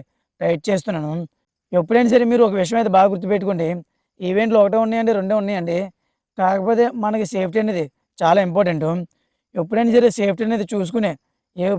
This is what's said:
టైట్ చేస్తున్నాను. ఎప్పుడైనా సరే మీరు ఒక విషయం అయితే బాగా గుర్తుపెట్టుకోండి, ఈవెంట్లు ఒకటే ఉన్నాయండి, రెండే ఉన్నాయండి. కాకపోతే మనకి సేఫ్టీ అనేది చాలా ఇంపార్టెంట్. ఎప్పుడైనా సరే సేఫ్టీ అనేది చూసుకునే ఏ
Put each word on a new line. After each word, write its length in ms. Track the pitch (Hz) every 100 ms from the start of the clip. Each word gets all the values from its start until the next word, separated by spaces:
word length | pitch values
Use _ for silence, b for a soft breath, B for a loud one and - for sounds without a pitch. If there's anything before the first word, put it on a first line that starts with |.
| - _ _ -
టైట్ 200 | 170 165 208
చేస్తున్నాను. 420 | 190 214 170 151 165 165 _ _ _ - 180
ఎప్పుడైనా 320 | 165 233 247
సరే 120 | 240 233
మీరు 120 | 240 226
ఒక 80 | 196
విషయం 160 | 175 226
అయితే 120 | 170
బాగా 140 | 185 196
గుర్తుపెట్టుకోండి, 540 | 190 185 202 202 180 165 175 - _ _ - 185
ఈవెంట్లు 300 | 190 226 220
ఒకటే 180 | 202 220
ఉన్నాయండి, 280 | 220 226 226 214
రెండే 160 | 190 214
ఉన్నాయండి. 360 | 196 196 170 170 190 _ _ _ _ -
కాకపోతే 460 | 185 196 190 226 240 247
మనకి 240 | 214 220 196
సేఫ్టీ 260 | 190 185 220
అనేది 220 | 214 180 143 _ _ -
చాలా 160 | 165 190 185
ఇంపార్టెంట్. 400 | 170 180 160 156 175 170 _ _ _ _ 196
ఎప్పుడైనా 320 | 170 220 233 240
సరే 120 | 233 -
సేఫ్టీ 240 | 202 180 220
అనేది 180 | 226 190
చూసుకునే 380 | 208 180 233 202 143 _ _ _ 180
ఏ 80 | 185